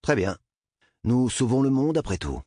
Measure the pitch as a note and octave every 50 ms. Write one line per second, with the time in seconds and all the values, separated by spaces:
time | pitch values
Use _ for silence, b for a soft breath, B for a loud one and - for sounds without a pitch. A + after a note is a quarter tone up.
0 | - - D3 A#2 F2+ F#2+ F#2 - _ _ _ _ _ _ _ _ _ _ _ _
1 | _ A2 A#2+ B2+ B2+ A#2+ - - C3+ A#2 B2 C3 C3+ C#3 C3+ C3 C#3 D3+ D#3+ D#3+
2 | - - F#2+ F2 - D2 C2+ B1+ -